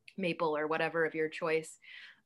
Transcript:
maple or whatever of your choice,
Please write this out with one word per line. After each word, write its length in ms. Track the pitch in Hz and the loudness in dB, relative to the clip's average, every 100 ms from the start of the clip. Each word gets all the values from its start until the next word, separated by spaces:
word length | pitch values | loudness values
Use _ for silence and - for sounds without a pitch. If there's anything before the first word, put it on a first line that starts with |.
| - - | -14 -2
maple 400 | 180 165 165 151 | -2 2 2 2
or 100 | 151 | 2
whatever 380 | 160 160 165 160 | 2 2 2 2
of 100 | 160 | 2
your 140 | 156 | -2
choice, 500 | - 170 160 160 - - - - - | 0 0 0 0 -12 -18 -16 -18 -20